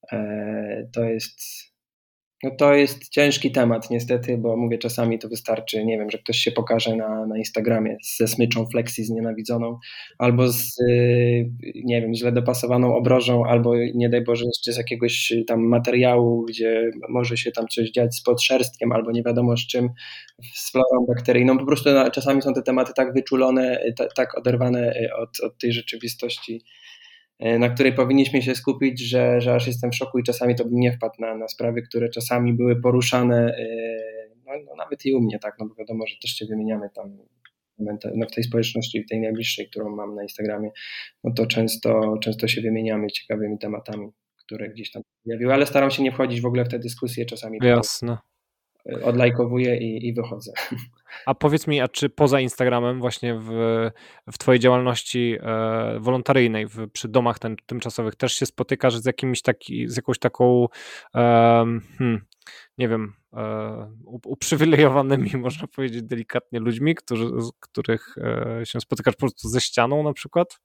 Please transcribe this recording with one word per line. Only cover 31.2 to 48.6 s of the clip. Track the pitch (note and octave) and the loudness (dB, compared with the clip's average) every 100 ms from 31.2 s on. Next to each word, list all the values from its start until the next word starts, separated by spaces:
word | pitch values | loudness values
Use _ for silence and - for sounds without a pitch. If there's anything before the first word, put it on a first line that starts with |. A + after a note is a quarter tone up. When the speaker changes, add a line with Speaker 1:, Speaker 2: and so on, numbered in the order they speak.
Speaker 1:
na, | A2+ A2 | -8 -8
na | A2 | -10
sprawy, | - A#2 A#2 | -6 -4 -4
które | A#2+ A#2+ A#2 | -4 -4 -4
czasami | A#2 B2 B2 A#2+ | -4 -2 0 2
były | A#2 B2 A#2+ | 2 2 2
poruszane, | B2 B2 B2 B2+ B2 A#2+ A#2 A#2+ | 4 2 2 2 4 4 2 0
y, | A2+ A2+ A2+ A2+ A2 A2 A2 A2+ C3 | -6 -6 -8 -8 -10 -14 -16 _ -14
no, | C#3+ D3 | -14 -14
no | D2+ | -14
nawet | - C#3+ C3+ | -10 -6 0
i | |
u | C3+ | 2
mnie, | A2+ G#2+ | 2 -2
tak, | G#2+ - | -10 -10
no | A2 | -14
bo | A2 | -12
wiadomo, | G#2+ A2+ A2 | -10 -8 -8
że | - | -10
też | - | -10
się | - A2 | -10 -8
wymieniamy | G#2+ G#2+ A2 G#2 - | -6 -4 -6 -8 -14
tam | G2+ G2 _ _ _ _ _ _ | -18 -18 _ _ _ _ _ _
momente-, | G#2 G#2+ A2+ A2 | -8 -6 -6 -4
no, | A2+ | -4
w | - | -4
tej | |
społeczności, | A#2+ A2+ A2+ A#2 A2+ A2+ | -2 0 -2 -4 -6 -8
w | G#2+ | -6
tej | A2 | -4
najbliższej, | A2+ A2 A2 - A2 | -4 -4 -6 -8 -10
którą | - G#2+ G#2 | -10 -10 -8
mam | G#2 G#2 | -10 -12
na | |
Instagramie, | G2+ - G#2 G#2 G#2+ - - - - _ | -14 -8 -6 -6 -8 -10 -18 -16 -18 _
no | - | -6
to | A#2+ A2+ | -2 -2
często, | A2+ A2+ - A#2 A2 A2 G#2+ | 0 -2 0 0 2 2 -2
często | A2 A2+ A2+ | -4 -4 -2
się | - | -2
wymieniamy | A2+ A2 A2+ G#2+ G#2 | -2 -2 -2 -2 -4
ciekawymi | - - G#2+ G#2+ G#2+ | -6 -6 -4 -4 -6
tematami, | G#2 G#2 - G#2+ G#2 _ _ _ | -8 -10 -10 -12 -12 _ _ _
które | _ A2 G#2+ | _ -12 -12
gdzieś | A#2 G#2 | -12 -16
tam | - | -16
się | - _ | -18 _
pojawiły, | A2+ A2+ A#2+ | -10 -4 2
ale | C3+ C#3+ | 4 4
staram | C#3+ C#3 | 2 2
się | C3+ | 2
nie | C3+ | -2
wchodzić | B2+ C3 A#2+ | 0 -2 0
w | A#2+ | -2
ogóle | A#2+ A#2+ | -2 -2
w | |
te | B2 | -4
dyskusje, | A#2+ - B2 A#2+ A#2 | -8 -8 -8 -6 -8
czasami | A#2 A2+ A2 | -8 -12 0
po | B2 | 4
Speaker 2:
Jasne. | A#2+ A2+ - A#2+ A#2 _ _ _ _ | 4 4 -4 -6 -6 _ _ _ _